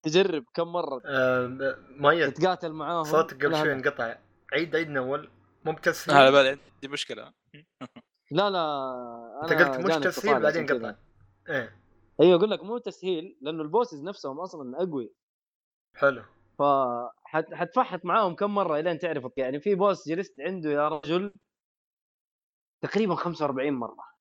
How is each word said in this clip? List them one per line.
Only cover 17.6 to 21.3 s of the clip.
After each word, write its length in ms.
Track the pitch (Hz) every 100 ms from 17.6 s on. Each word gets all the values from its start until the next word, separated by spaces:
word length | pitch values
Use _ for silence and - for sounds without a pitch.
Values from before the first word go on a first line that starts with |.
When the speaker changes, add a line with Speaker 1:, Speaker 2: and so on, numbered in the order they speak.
| 175 254 247 180
Speaker 1:
معاهم 300 | 175 202 196
كم 200 | 160 202
مرة 240 | 202 180 151
إلين 200 | 170 160
تعرف. 340 | 170 151 123 -
يعني 240 | 131 143
في 140 | 170
بوس 340 | 190 202 175 147
جلست 260 | 165 196 -
عنده 300 | 160 190 156
يا 180 | 147 151
رجل 460 | 151 147 170 202